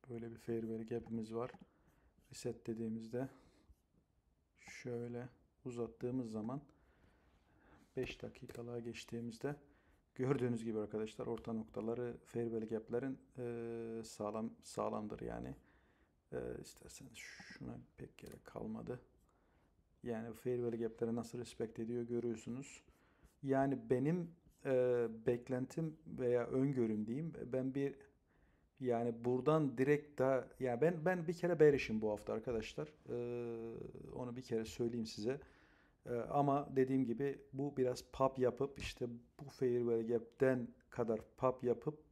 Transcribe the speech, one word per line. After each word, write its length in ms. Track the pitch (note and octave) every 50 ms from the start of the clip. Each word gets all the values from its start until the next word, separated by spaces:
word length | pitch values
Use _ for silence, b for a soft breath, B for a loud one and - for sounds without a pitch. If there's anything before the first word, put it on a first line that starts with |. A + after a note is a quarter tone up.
| - -
Böyle 200 | A#2 A#2 A2+ A#2
bir 60 | A2+
fair 280 | A2+ - - A#2 A2+ A2+
value 200 | A2+ A2+ A2 A2
gap'imiz 500 | A2 A#2+ A#2 A2+ - A2+ A2+ A2 A2 A2+
var. 160 | A#2 A#2+ C3 - - B B B B B B B B B B B B _ _
Reset 360 | - - - B2 A#2 - -
dediğimizde 640 | - A2+ A2 A#2 A2+ A2 A2+ A2+ A2+ A#2 A#2+ C3+ C3 B B B B B B B B B B _ _ _ _ _ _ _ _ _ _ _ _ _ _ _ _
şöyle 720 | - - - - - B2 A#2+ A#2+ A#2+ A#2+ A#2+ A#2+ B2 B2+ - _ _ _ _ _ _
uzattığımız 680 | C3 A#2+ A#2+ A#2 A2 - - - B2 B2+ C3 B2 A2+
zaman 300 | A2 A2 G#2 A2+ B2+ D3 - b b b b b b b b b b b b b b b b b b b b b b b b b _
beş 260 | C3 B2+ B2 - -
dakikalığa 560 | - A2 A2+ - - - - - A#2 A#2+ A#2+ A#2+
geçtiğimizde 760 | A#2 A#2+ A2 - - - - A#2 A#2 A#2+ A2+ - - C#3 D3 D3 b b b b b b b b b _ _
gördüğünüz 500 | - B2+ C3 C#3+ C3 B2 B2 A#2+ A2+ A2
gibi 140 | A2+ G#2+ G#2+
arkadaşlar 480 | G#2+ G#2 - G#2+ A2 G#2+ - - B2
orta 260 | A#2+ A#2 A2 - A2+
noktaları 640 | A2+ A2 A2 A2 - G#2+ G#2+ A2 A#2 A#2+ B2 A#2+ A#2 - -
fair 220 | - - A#2 A#2
value 200 | A#2 A2+ A2+ A2
gap'lerin, 520 | A2 A2+ G#2+ A2 - A2+ A#2+ C3+ C3+ C3 - - _ _ -
e, 680 | B2 A#2+ A#2 A#2 A#2 A#2 A#2 A#2 A2+ A2+ A2+ A2+ A2
sağlam, 460 | A2 - - G#2+ G#2 G#2 A2 A2 A2+ - -
sağlamdır 580 | - - - - G#2+ G#2+ A2+ A2 G#2+ G#2 A2 A2+
yani. 340 | A#2+ A#2 A#2 A#2 - C3 C3+ - b b b b b b b b b b b b _ _
E, 60 | - - B1 A#1+ - -
isterseniz 540 | - - - - - - - - C3+ - -
şuna 640 | - - - - - - - - - - B2 A#2 A#2+ A#2+ - _
pek 220 | - - - - -
gerek 260 | - - - - -
kalmadı. 560 | - - - - A2 A2 A2+ A#2 A#2 B2 B2 - _ _ _ b b b b b b b b b b b b _ _ _ _
Yani 300 | - A#2+ A#2 A2 G#2+ A#2
fair 260 | A2+ - - B2 B2 B2
value 200 | A#2+ A#2+ A2+ A2+
gap'leri 360 | A#2 A2 A2+ - A#2 A2+ A#2
nasıl 240 | A#2+ A2+ A#2 - A#2+
respect 400 | A#2 - - - A#2+ A2 - -
ediyor 240 | A2+ A2 A#2+ A#2+
görüyorsunuz. 800 | A#2+ A#2+ A#2+ A#2 A#2 A#2+ A2+ A2 - A2+ A#2 C3 C#3+ - - - _ b b b b b b b b b b b
Yani 480 | - C3+ C3+ C3+ C3+ C#3 C3+ B2 A2+ A2+
benim, 400 | B2+ B2 C3 D3 E3+ F3+ E3+ E3+ - _ _ - - _ -
e, 420 | C#3 C3 B2+ B2+ B2+ B2 A#2+ A#2 A2+ A2+ A2+ A2
beklentim 680 | B2+ A#2+ A#2+ - - C3 B2 B2+ C3 - - D#3+ D#3+ D#3 - -
veya 400 | - A2+ B2 B2+ A#2+ B2 A#2+ A#2
öngörüm 600 | - - C3 C3+ C#3 C#3 B2+ A#2 A2 G#2+ G#2+ G#2+
diyeyim. 260 | A2 A#2 C#3 D#3+ E3 C3+ - - B2+
Ben 220 | A#2 C3 B2+ C3+ C3
bir 200 | C#3 C#3 C#3 - - - - _ _ b b b b b b b b b b _ _
yani 440 | C3 B2 A#2 A2+ A#2 A#2+ A#2 A#2 A#2
buradan 540 | B2 B2 B2+ B2+ D3 D#3 D#3+ D3+ C3+ A#2+ A#2
direkt 400 | C3 C#3 D3 C#3+ D3 - - -
daha, 300 | C3 C3 C3+ B2+ A#2+ - - -
yani 200 | C3 B2+ A#2+ A#2
ben, 240 | D3 E3 F3+ E3 D3+
ben 220 | F#3 F#3 F3+ E3
bir 60 | D#3+
kere 280 | F3 E3+ - F3 F3 D3
bearish'im 400 | D#3 D3+ C#3 C3 - - A2+ G#2+
bu 100 | G#2+ G#2+
hafta 220 | G#2+ G#2 - -
arkadaşlar. 560 | G#2+ A2+ A2 C3 A#2+ A2 A2 - - - D3+ D3+ - - - B2
E, 1040 | A#2+ A#2+ A#2+ A#2+ A#2+ A#2+ A#2+ A#2 A#2 A2+ A2+ A2+ A2+ - - - - - - - -
onu 220 | C3 B2+ A#2+ A#2+
bir 60 | B2
kere 220 | B2+ - A#2+ A2+ A2+
söyleyeyim 420 | A2 - - A#2+ A#2 A#2 A#2+ A2
size. 340 | A2 - - G#2 A#2 C3+ - B B B B B B B B B B B B _
E, 80 | - A#2+
ama 540 | A#2+ A2+ - - C#3+ C#3+ C#3+ C#3 C#3+ C#3+ C#3+ C3+
dediğim 280 | C3+ C3 C3 C3+ C3 C3
gibi 340 | A2+ A#2 A2+ C#3 C#3 C3+ - - -
bu 240 | - C3+ C#3 C#3+ C#3
biraz 280 | C3+ C3 B2 B2 A#2+ - -
pop 260 | - - C3+ C3+ C3+ B2+
yapıp 400 | B2+ B2 A2+ - C3+ C#3 - -
işte 280 | - - - - B2+ B2 A#2+ A#2+ - - _ -
bu 40 | D3
fair 360 | C#3 - - C#3 B2 A#2+ B2
value 220 | A#2+ A#2 A#2 A2+
gap'ten 680 | A2+ A2 A#2 A2+ A2+ - - _ C3+ C3 C3 B2 A#2+ - - - _ _
kadar 300 | - - A#2+ A2 A2+ A2 - - -
pop 280 | - - C3 B2+ - -
yapıp 340 | A#2+ A#2 A#2 - D#3 D3+ - - -